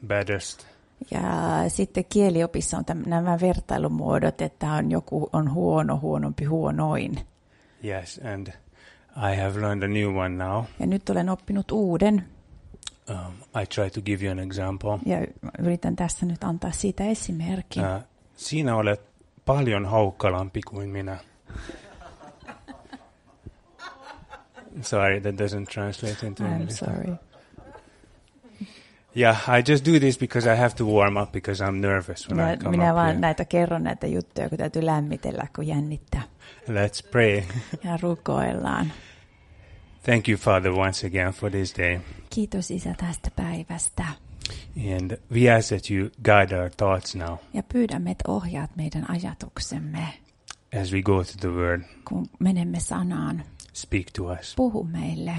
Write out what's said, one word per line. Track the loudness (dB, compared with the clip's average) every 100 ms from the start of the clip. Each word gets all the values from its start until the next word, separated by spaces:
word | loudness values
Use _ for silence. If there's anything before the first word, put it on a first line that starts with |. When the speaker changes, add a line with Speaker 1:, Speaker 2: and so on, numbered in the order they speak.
| 0
Speaker 1:
baddest? | 0 0 -2 -4 -14 -20 -20 _ _ -8
Speaker 2:
Ja | -4 -2 -2 0 0 0
sitten | 0 -2 -2 0
kieliopissa | 4 4 4 0 -2 -4 -4
on | -4
täm-, | -4 -2
nämä | 0 2 2
vertailumuodot, | 2 2 -2 -2 0 0 0 2 2 0
että | -6 _ -2
on | 0 0
joku | -2 -2 -4 -2
on | 0 0
huono, | 0 2 2 2 0
huonompi, | -2 -2 -2 -2 -2
huonoin. | 0 0 0 0 -2 -4 -6 -8 _ _ _ _ _ -8
Speaker 1:
Yes, | -8 -8 -12 -10
and | -8 -10 -14 -20 _ -20 -20 _ -4 -2
I | 0
have | 0 0
learned | -2 0
a | 0
new | 2 2 0
one | -2 -2 -2
now. | -2 -4 -4
Speaker 2:
Ja | -2
nyt | -2 0
olen | -2 0
oppinut | -2 -2 -4 0
uuden. | 0 2 4 4 4 0 -18 -20 -20 -20 -18 -18 _ -10
Speaker 1:
Um, | -8 -8 -14 -8 -6
I | -4 -2
try | -2
to | -2
give | -4 -2 -2
you |
an | -4
example. | -4 -4 -4 -4 -4 -2 0
Speaker 2:
Ja | -2 -2 -8 -14 -4
yritän | -2 0 -2 -2
tässä | -2 -2 -4
nyt | -2
antaa | -4 -4 -6
siitä | -2 -4 -2 -2
esimerkin. | -2 -4 -6 -4 -6 -6 -4
Speaker 1:
Uh, | -2 -2 -8 _ _ -14
sinä | -4 -2 2 2
olet | 2 0 -4 _ _ _ 2
paljon | 4 4 2 4
haukkalampi | 4 4 4 0 2 -2 -6
kuin | -8 -10 -8
minä. | -6 -8 -10 -14 _ _ -14 -14 -16 -20 -20 -20 -20 -20 -20 -20 -20 -18 -20 -18 -20 -20 _ _ _ -20 _ _ _ -18 -18 -20 -20 -20 -20 _ -20 -16 -12
Sorry, | -2 2 2 2
that | -2 -2
doesn't | -4 -4 -8
translate | -6 -6 -6 -6 -6
into | -8 -6
Speaker 2:
I'm | -4 -2
Speaker 1:
English. | -4 -6
Speaker 2:
sorry. | -6 -4 -6 -8 -12 -20 _ -20 -20 -20 -20 _ -20 -20 _ _ -20 -16 -16 -16 -20 _ _ 4
Speaker 1:
Yeah, | 6 6 4
I | 4
just | 6 4 8
do | 6
this | 6 2
because | 0 2 4
I | 6
have | 4 2
to | 4
warm | 6 6 4
up | -2
because | -4 -4 -2
I'm | -2 0
nervous | 2 0 -2 -10 -4
when | 0
Speaker 2:
Ja | 0
Speaker 1:
I | 0
come | 0 4
Speaker 2:
minä | 4
Speaker 1:
up | 6
Speaker 2:
vaan | 4
Speaker 1:
here. | 4
Speaker 2:
näitä | 0 0 0
kerron | 2 2 0
näitä | -2 -4 -2
juttuja, | -4 -4 -6 -4
kun | -2
täytyy | -2 0 0
lämmitellä, | 0 0 -4 -6 -6 -8 -6
kun | -4
jännittää. | -2 -2 -6 -6 -6 -6 _ -20 -16 -2
Speaker 1:
Let's | 2 2 0 -2
pray. | 6 6 6 0 -6 -6 -8
Speaker 2:
Ja | -4 -2
rukoillaan. | -2 -2 -2 0 0 -2 -4 -2 -4 -6 -20 -20 -20 _ -20 -20 -20 -20 -20 -8
Speaker 1:
Thank | 2 4 4
you, | 2
Father, | 4 4 4
once | 4 2 0 -4
again | 0 0
for | 0 -4
this | -2 -4 0
day. | 0 0 -6 -16 -8
Speaker 2:
Kiitos, | -4 -2 -4 -4
Isä, | -6 -6 -6
tästä | -6 -4 -6 -4
päivästä. | -4 -6 -8 -6 -6 -4 -6 -8 -14 -12 -10 -10 -10 -6 -2 -2
Speaker 1:
And | -2 -6 -2
we | 6 10
ask | 10 6
that | -2 0
you | 0 0 0
guide | 8 8 8 2
our | -2 0
thoughts | 2 2 0 -8
now | -6 -8 -8
Speaker 2:
Ja | -8
pyydämme, | -2 0 0 -2 -4
että | -4 -2
ohjaat | -2 -2 -6 -6 -4
meidän | -4 -4 -4
ajatuksemme. | -4 -4 -10 -12 -10 -8 -6 -6 -6 -8 -10 -20 _ -20 -20 _ -6
Speaker 1:
as | -2
we | 0
go | 4 4
to | 2 -4
the | -4
word. | 0 0 0 -4 -18 -8
Speaker 2:
Kun | -6 -6 0
menemme | 2 2 0 -4
sanaan. | -4 -4 -4 -2 -4 -6 -8 -16 -18
Speaker 1:
Speak | -16 -4 -4 -2
to | -6
us. | -6 -6 -8 0
Speaker 2:
Puhu | 0 0
meille. | -4 -4 -4 -4 -4